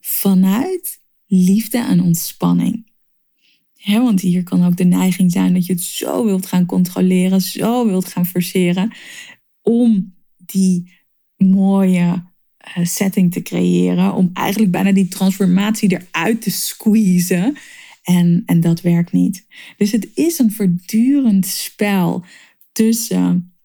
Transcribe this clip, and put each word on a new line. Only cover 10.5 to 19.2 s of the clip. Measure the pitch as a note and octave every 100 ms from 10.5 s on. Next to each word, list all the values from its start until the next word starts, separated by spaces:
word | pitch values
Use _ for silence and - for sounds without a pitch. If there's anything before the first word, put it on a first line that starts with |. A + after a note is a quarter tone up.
| F#3+ F#3+ F3+ F3+ _ _ _ _ _
mooie, | F#3+ F#3+ F#3+ G3 F#3+ F3+ F3 F3+ F3 _ _ _
eh, | - -
setting | F3 - G3 F#3 F3
te | F3
creëren, | D#3 F3+ F3+ F3 F3+ F3+ F#3+
om | - F3+
eigenlijk | F3+ - G3+ G#3+
bijna | F3+ G3
die | G3 F#3
transformatie | - F#3+ F#3+ F#3+ F#3 G3+ A3+ G3 F3+
eruit | - D#3+ G3 A3+
te | -
squeezen. | - - - A3+ G#3+ G#3 F3+ F3 F3+ G#3 D4 - - - -
En, | - F3+ F3 E3+ -
en | E3+
dat | E3 E3
werkt | F3 E3+ E3+
niet. | -